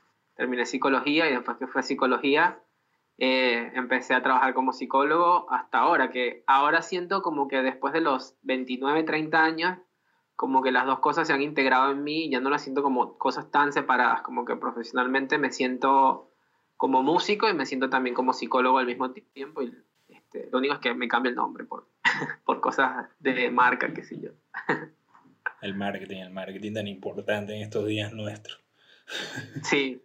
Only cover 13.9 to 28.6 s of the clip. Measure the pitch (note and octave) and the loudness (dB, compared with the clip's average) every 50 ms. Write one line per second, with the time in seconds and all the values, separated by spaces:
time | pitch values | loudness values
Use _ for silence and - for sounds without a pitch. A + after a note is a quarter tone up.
13.9 | B2+ B2 B2 A#2 A#2 - - C3 B2 A#2+ A#2+ B2 A#2+ A#2+ B2+ B2 - A#2+ A2+ - | 2 4 4 2 2 0 -4 -6 -6 -6 -4 -4 -4 -4 -4 -6 -6 -6 -10 -4
14.9 | C3 B2+ B2 B2+ C3+ C3+ C3+ C3 D3+ C#3+ C3+ B2+ - - C3 B2+ B2+ A#2+ D3 C3+ | -2 0 0 2 0 0 0 0 0 0 0 -2 0 -2 -2 -2 0 0 2 4
15.9 | C#3 C3+ C3+ C3 - - - _ _ _ _ _ _ _ _ _ _ - - C3+ | 6 6 6 4 2 0 -6 _ _ _ _ _ _ _ _ _ _ -2 0 2
16.9 | C3 C3 C3 D3 E3+ F3 - - G#3 G3+ A3+ G#3+ F3+ C#3+ C3 - C#3 B2+ C3+ C3 | 4 4 4 4 2 2 2 2 0 2 2 2 2 0 -2 -4 -2 -2 -2 0
17.9 | C#3 C3 B2+ B2 A#2+ B2+ B2+ B2+ B2+ - B2 A#2 - B2+ B2+ B2+ C3 C3 B2 B2 | 0 0 0 0 0 0 0 0 0 -2 -4 0 2 2 4 4 4 4 2 0
18.9 | A#2+ C3 B2+ B2+ - - _ _ _ C3+ C3+ D3+ - D3+ B2+ A#2+ - - _ _ | -2 -2 -4 -6 -6 -12 _ _ _ -14 -14 -10 -6 -6 -6 -6 -8 -16 _ _
19.9 | _ _ _ _ - - _ _ - - - - B2+ B2+ C3+ C#3+ C#3+ - - A#2+ | _ _ _ _ -20 -20 _ _ -14 -14 -10 -4 -2 0 0 0 -2 0 0 -2
20.9 | B2 B2 B2 A#2 - B2 B2+ B2 B2 B2 B2 - - - - - - - _ _ | -2 -2 -2 0 0 0 0 0 0 -2 -4 -4 -4 -12 -12 -12 -12 -14 _ _
21.9 | _ _ - - - - D3 - - _ - - - - - C3 - C#3 C3+ B2+ | _ _ -4 -2 -2 -2 -6 -8 -8 _ -4 -4 -2 0 -2 -2 2 2 0 0
22.9 | A#2 A2+ - - _ _ C#3+ C3+ B2+ B2 B2 A#2+ B2 B2 B2+ B2 B2+ - - - | 0 -6 -10 -12 _ _ -2 -2 0 2 0 2 4 4 4 4 4 2 -2 -4
23.9 | - - - - - - - - - _ _ _ - - - - D#3 D3+ D#3 - | -4 -8 -12 -12 -12 -12 -12 -14 -16 _ _ _ -14 -10 -4 -4 -4 -4 -4 -12
24.9 | _ _ _ _ _ - _ _ _ _ - - - _ G#2 G2 G2 G2 G2+ G2+ | _ _ _ _ _ -20 _ _ _ _ -10 -10 -10 _ -10 -8 -6 -4 -4 -4
25.9 | F#2+ F#2 F#2+ G2 G2 F#2 F#2 F#2 F#2 F#2+ F#2 F#2+ F#2+ F#2+ G#2+ G#2 G#2+ G#2+ G2+ G2+ | -4 -6 -10 -12 -12 -12 -12 -12 -10 -10 -10 -10 -10 -10 -8 -6 -6 -6 -6 -6
26.9 | G2 F#2 - G2 F2+ G2+ G2+ - G#2+ G#2 G2+ G#2 G#2+ G#2+ G#2 G#2 - G#2+ G#2 G#2+ | -8 -10 -10 -10 -10 -6 -4 -2 -2 -2 -4 -8 -8 -10 -10 -6 -4 -4 -2 -2
27.9 | G#2+ G#2+ G#2 G#2+ A#2 A2 G#2+ G#2+ G#2+ - - - - - | -2 -2 -4 -6 -8 -10 -10 -10 -10 -12 -16 -18 -20 -20